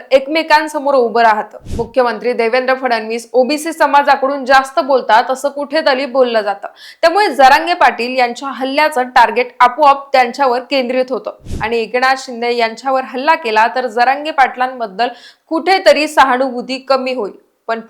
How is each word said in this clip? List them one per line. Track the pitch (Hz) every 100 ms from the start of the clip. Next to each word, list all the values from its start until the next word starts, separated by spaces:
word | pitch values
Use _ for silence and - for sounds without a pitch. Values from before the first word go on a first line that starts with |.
| -
एकमेकांसमोर | 269 269 320 311 302 311 302 277
उभं | 277 233 226
राहतं. | 226 214 - - - -
मुख्यमंत्री | 226 262 240 214 233
देवेंद्र | 240 226 254 254
फडणवीस | 254 262 226 220 233 226
ओबीसी | 247 247 294 320
समाजाकडून | 320 294 285 285 269 269 285
जास्त | 254 269 262 -
बोलतात | 269 262 240 220 247
असं | 262 285
कुठेतरी | 285 285 311 302 262 269
बोललं | 269 247 220
जातं, | 202 196 - - - -
त्यामुळे | 330 370 415
जरांगे | 254 262 294 330
पाटील | 349 269 220 240 254
यांच्या | 240 233 277
हल्ल्याचं | 233 262 285 311 262 254
टार्गेट | 247 226 220 247 -
आपोआप | 247 247 285 277 -
त्यांच्यावर | 262 240 233 269 240 247
केंद्रित | 277 247 254 254
होतं | 220 - - - -
आणि | 220 233
एकनाथ | 214 240 262 262
शिंदे | 262 233 240
यांच्यावर | 240 226 226 269 262
हल्ला | 254 254 294 320
केला | 226 214 233 254
तर | 247
जरांगे | 214 240 277 302
पाटलांबद्दल | 311 247 247 254 254 226 190 240 240 - _ -
कुठेतरी | 320 339 381 320 285 302
सहानुभूती | 311 269 254 269 240 240 262
कमी | 262 262 254
होईल, | 254 196 - _ _ -
पण | 226